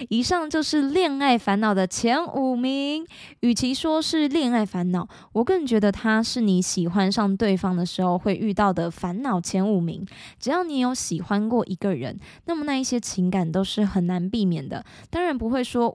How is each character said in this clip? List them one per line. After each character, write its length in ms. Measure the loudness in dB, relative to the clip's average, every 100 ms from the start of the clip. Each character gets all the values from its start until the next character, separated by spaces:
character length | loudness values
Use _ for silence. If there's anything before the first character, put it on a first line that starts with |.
| -2
以 120 | 0
上 280 | 2 0 0
就 140 | -2
是 260 | 0 2 2
恋 320 | 2 2 2
爱 160 | 2 2
烦 220 | 2 2
恼 140 | 2
的 120 | 2 0
前 380 | 0 0 0 0
五 220 | -2 -2 0
名。 500 | -2 -2 -2 -4 -8 -16 -20 -2
与 120 | 0
其 200 | 2 0
说 280 | 0 0 0
是 260 | 2 2 2
恋 240 | 2 2
爱 140 | 2 0
烦 260 | -2 0
恼， 160 | 0 -4 -12 -6
我 100 | 0
更 220 | 2 0 2
觉 140 | 2
得 120 | 2
它 300 | 2 2 2
是 180 | 0 0
你 200 | 2 2
喜 260 | 2 0 0
欢 240 | 2 2
上 240 | 2 0 2
对 200 | 2 2
方 180 | 0 0
的 100 | -2
时 160 | 0
候 160 | 0 0
会 180 | 0 -2
遇 180 | 0
到 180 | 2 2
的 180 | 2 -2
烦 320 | -4 -6 -4
恼 180 | -2 -2
前 280 | -2 0 2
五 120 | 2
名。 260 | 0 -4 -10 -14 -20 -10
只 100 | -2
要 140 | -2
你 160 | 0 0
有 140 | 0
喜 280 | -2 -4 -6
欢 280 | -2 0 2
过 160 | 0 0
一 60 |
个 220 | -2 -2 -2
人， 240 | -4 -8 -14 -12 -6
那 80 |
么 100 | -4
那 140 | -2 -2
一 60 |
些 160 | 0 -2
情 320 | -2 0 0
感 200 | 0 0
都 120 | 0
是 200 | -2 0
很 220 | 0 2 0
难 240 | 0 -2
避 160 | 0 0
免 240 | 0 -4
的。 160 | -10 -12 -20 -8
当 140 | -2
然 120 | -2 -2
不 140 | -2
会 140 | -2
说 260 | -2 0 0